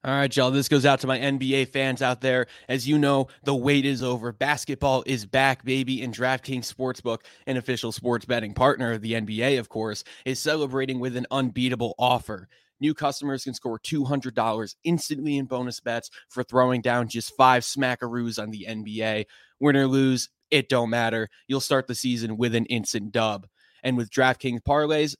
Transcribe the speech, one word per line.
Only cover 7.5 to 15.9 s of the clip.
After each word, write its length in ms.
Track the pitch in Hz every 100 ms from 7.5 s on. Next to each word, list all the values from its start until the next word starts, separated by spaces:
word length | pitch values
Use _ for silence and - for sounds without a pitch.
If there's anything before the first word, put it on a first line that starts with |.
| 131
official 340 | 120 120 117
sports 320 | - 123 117
betting 300 | - 117 107
partner 380 | 101 131 139 120
of 100 | 113
the 120 | 110
N 120 | 113 107
B 160 | 107
A, 160 | 127 135
of 100 | 110
course, 340 | 113 110 104 - -
is 140 | 131 131
celebrating 600 | 151 156 143 135 131 127
with 180 | 127 123
an 80 | 123
unbeatable 640 | 135 127 123 127 123 117 -
offer. 500 | 123 123 - 101 95 _ _ _
New 140 | 147
customers 500 | 151 151 135 143 135
can 80 | 139
score 260 | 120 127 110
two 280 | - 156 131
hundred 280 | 143 127
dollars 400 | 117 113 110 104 -
instantly 520 | 165 170 - 147 151 143
in 80 |
bonus 360 | 135 127 123 -
bets 300 | 123